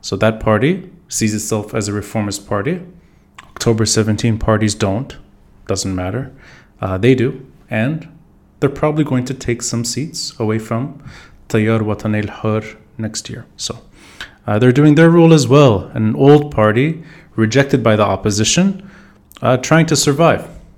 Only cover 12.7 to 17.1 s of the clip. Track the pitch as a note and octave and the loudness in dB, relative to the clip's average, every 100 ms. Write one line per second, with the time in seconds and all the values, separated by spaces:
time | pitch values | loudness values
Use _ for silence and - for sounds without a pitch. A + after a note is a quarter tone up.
12.7 | - _ - A2 A2 - - - _ - | -18 _ -10 -10 -10 -12 -16 -16 _ -12
13.7 | - - - - - - _ - G#2 B2+ | -12 -16 -20 -20 -20 -20 _ -4 2 4
14.7 | B2+ D3+ D3 E3 E3+ E3 D#3+ A#2+ C#3 C#3 | 6 4 6 6 6 6 6 6 6 6
15.7 | G2+ - - A2 C#3+ C3+ D3 D3 - G#2+ | 4 -2 -4 -2 2 6 6 4 0 2
16.7 | G#2+ D3 D#3+ - | 2 0 -4 -12